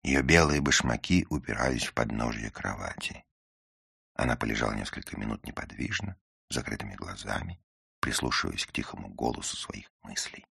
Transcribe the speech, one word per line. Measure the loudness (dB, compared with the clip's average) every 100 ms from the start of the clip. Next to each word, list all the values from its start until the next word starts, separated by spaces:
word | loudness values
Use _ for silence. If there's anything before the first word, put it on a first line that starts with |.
Её | 4 4
белые | 8 8 8 6
башмаки | 4 4 4 0 4 4 4
упирались | -2 -2 0 2 2 0
в |
подножье | 0 0 2 0 -2 -6
кровати. | -6 -6 -4 -6 -6 -6 -8 -16 _ _ _ _ _ _ _ _
Она | -2 0 2
полежала | 0 2 0
несколько | 0 -4 -6 -8 -6
минут | -4 -4 -6
неподвижно, | -8 -10 -4 -2 -2 -4 -8 _ _ _
с | -4
закрытыми | -4 -6 -6 -8
глазами, | -10 -10 -6 -4 -4 -10 _ _ _ _
прислушиваясь | -2 0 2 0 0 -2 -4
к |
тихому | -4 -6 -8 -10
голосу | -2 -2 0 -4 -6
своих | -8 -12 -14 _
мыслей. | -10 -8 -8 -10 -20